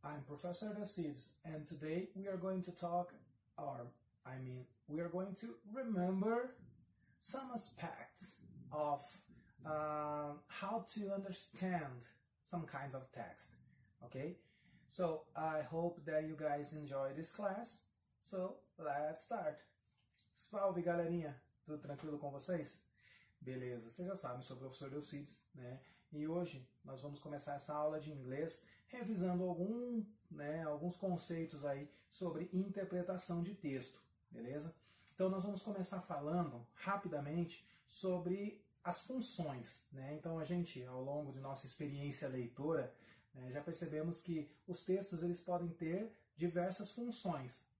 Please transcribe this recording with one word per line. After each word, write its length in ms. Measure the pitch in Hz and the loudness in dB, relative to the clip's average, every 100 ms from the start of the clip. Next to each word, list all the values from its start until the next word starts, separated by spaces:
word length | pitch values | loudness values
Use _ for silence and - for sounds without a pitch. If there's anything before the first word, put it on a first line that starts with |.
I'm 200 | 147 147 135 | -6 -6 -6
Professor 500 | 143 180 175 214 190 | -4 -2 0 -2 -2
Alcides, 580 | 202 - 156 131 - - | -2 0 -2 -2 -10 -12
and 200 | 160 156 | -6 -6
today 440 | 151 143 151 165 190 190 | -4 -4 0 0 0 -4
we 100 | 196 | -2
are 100 | 185 | 0
going 240 | 185 190 | 0 0
to 100 | 180 | -2
talk, 420 | 175 175 175 180 - - - _ - | -2 2 2 2 -4 -20 -20 _ -6
or, 300 | 147 127 127 - _ _ 131 | -4 -4 -6 -12 _ _ -8
I 100 | 131 | -6
mean, 200 | 127 127 127 _ - | -4 -6 -10 _ -4
we 100 | 151 | -2
are 80 | 170 | 0
going 240 | 170 196 190 | 0 0 -4
to 180 | 226 233 202 | -6 -8 -8
remember 840 | 233 240 196 180 190 214 233 254 - - - - _ - - | -4 2 6 6 6 6 6 4 -4 -18 -20 -20 _ -20 -16
some 320 | - 269 262 | -6 -4 -2
aspects 840 | 240 - - 170 - - - - - - - 123 | -4 -4 -4 -6 -6 -10 -10 -10 -12 -16 -14 -4
of, 280 | 147 147 143 - - - - - - | 2 4 4 0 -14 -16 -20 -20 -12
uh, 680 | 151 151 151 151 147 147 147 143 - | 0 2 2 2 2 2 0 -4 -8
how 360 | - 196 226 - | -4 0 0 0
to 180 | 214 196 | -2 0
understand 880 | 196 196 185 - - 185 175 143 127 - - _ _ | 0 0 -4 -6 0 2 2 0 -6 -12 -20 _ _
some 240 | - 170 156 | -4 -4 -2
kinds 300 | 139 139 131 | -4 -4 -4
of 60 | 131 | -6
text, 400 | - - - - - - - - _ | -8 -8 -8 -16 -18 -20 -20 -20 _
ok? 340 | - 131 151 185 - _ - - - | -8 -4 -4 -6 -14 _ -20 -20 -16
So, 340 | - 175 156 - - | 2 2 2 -4 0
I 260 | 160 156 | 2 2
hope 420 | 147 165 175 170 147 | 2 2 2 2 2
that 180 | 156 | 4
you 100 | 156 151 | 4 0
guys 360 | 151 143 147 | 2 2 2
enjoy 400 | 156 147 135 135 | -4 -2 2 2
this 160 | 143 165 | 0 -6
class. 480 | - 202 196 233 - - _ _ _ | 0 0 0 -4 -10 -18 _ _ _
So, 320 | - 190 185 214 - - | -6 -2 -2 -4 -16 -4
let's 460 | 156 143 151 165 | 0 2 2 0
start. 380 | - 226 160 147 - _ _ _ _ - _ | -2 0 0 -2 -12 _ _ _ _ -20 _
Salve, 480 | - - 208 196 175 | -18 -6 4 4 6
galerinha! 540 | 170 170 165 175 226 233 - _ | 4 4 4 2 0 -6 -14 _
Tudo 140 | - 151 | -8 -6
tranquilo 400 | 139 143 156 147 | -4 -6 -2 -2
com 140 | 143 | -2
vocês? 500 | 139 - 175 147 - - _ - - - _ | -4 0 0 0 -8 -20 _ -20 -20 -20 _
Beleza, 480 | 127 127 127 120 113 | -6 -4 -2 -4 -6
vocês 200 | - 180 | -6 -4
já 80 | 185 | -2
sabem, 260 | 131 123 | -4 -6
sou 140 | - 127 | -6 -8
o 40 | |
professor 320 | 131 - 139 | -8 -8 -4
Alcides, 460 | 143 151 143 143 - _ | -4 -4 -8 -8 -14 _
né? 240 | 135 123 131 - - _ | -12 -10 -10 -12 -20 _
E 160 | 151 151 | -2 0
hoje 360 | 170 175 139 - _ | 2 0 -4 -12 _
nós 160 | 135 131 | -10 -8
vamos 180 | 143 143 | -6 -6
começar 340 | 151 147 147 | -6 -4 -2
essa 200 | 143 - | -2 0
aula 240 | 151 151 156 | 4 4 4
de 140 | 147 | -2
inglês 500 | 143 127 135 165 - - - - | -6 -4 0 0 -2 -14 -20 -12
revisando 560 | 247 220 202 180 180 | -4 0 4 6 6
algum, 640 | 180 170 190 233 247 233 208 - _ | 4 4 2 2 2 2 0 -6 _
né, 320 | 151 143 160 | -6 -2 0
alguns 340 | 160 147 175 175 | 2 2 0 2
conceitos 680 | 190 170 - 165 160 147 | 2 2 2 0 0 0
aí 260 | 143 139 147 - - | 0 0 -2 -12 -18
sobre 400 | - 180 160 180 | -2 0 0 2
interpretação 880 | 185 196 196 185 180 175 185 - 170 | 4 4 2 0 0 2 0 2 2
de 100 | 175 | 2
texto, 480 | 202 151 135 - - - _ _ | 0 0 0 -2 -12 -20 _ _
beleza? 420 | 113 120 143 160 - - - - | -8 -4 -4 -4 -8 -20 -20 -20
Então, 160 | - 190 | 4 4
nós 140 | 190 | 4
vamos 180 | 190 190 | 2 0
começar 400 | - 202 180 185 | -2 -2 0 -2
falando 640 | - 147 147 175 160 120 - | -2 -2 2 4 4 0 -12
rapidamente 920 | - - 196 190 151 139 165 170 - - - | -6 0 0 2 0 2 2 2 -2 -16 -20
sobre 800 | _ - 190 180 175 196 208 - - _ | _ -2 2 4 4 2 0 -4 -16 _
as 180 | - 196 | -4 -2
funções, 800 | - 254 - - 151 127 113 - - | -2 -2 -2 0 0 -2 -6 -12 -14
né? 240 | 131 131 | -8 -4
Então, 240 | 151 170 165 | -4 0 0
a 60 | |
gente, 400 | 151 175 170 131 | 2 2 2 -2
ao 180 | 123 127 | -6 -4
longo 300 | 131 147 143 | 0 0 -2
de 80 | 131 | -4
nossa 260 | 139 139 135 | -4 -4 -6
experiência 600 | - 147 143 143 - 135 | -4 -4 0 -2 0 0
leitora, 680 | 127 120 - 147 160 123 - - - _ | 0 -2 0 2 4 2 -4 -20 -20 _
né, 160 | 135 127 | -12 -4
já 100 | 139 | -4
percebemos 600 | 151 165 160 156 160 170 | -2 -2 0 0 0 -2
que 280 | - 156 147 - - | 0 0 0 -8 -6
os 160 | 175 | -6
textos, 360 | - 190 196 165 | 4 2 4 0
eles 200 | 175 175 | 2 2
podem 300 | - 175 175 | 2 2 2
ter 420 | 165 160 180 226 - _ - | 0 0 2 0 -6 _ 2
diversas 560 | 170 165 180 185 208 | 4 4 4 2 -4
funções. 680 | - 240 226 190 151 127 - - _ | -2 -2 0 0 0 -2 -10 -20 _